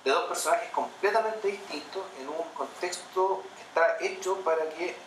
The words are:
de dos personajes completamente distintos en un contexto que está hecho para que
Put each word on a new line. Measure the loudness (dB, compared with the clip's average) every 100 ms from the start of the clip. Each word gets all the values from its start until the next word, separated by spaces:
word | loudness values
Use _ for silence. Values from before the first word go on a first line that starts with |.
de | 4
dos | 2 2
personajes | 0 4 2 2
completamente | -2 -2 0 4 4 2 0 -2
distintos | -2 -8 -10 -8 -8 -8 -10
en | -8
un | -6 -6 -6
contexto | -8 -4 -4 -4 -4 2 2 2 -4 -14
que |
está | -4 4 4 4
hecho | -2 -2 -2 0
para | 2 2 2
que | -2 -6 -6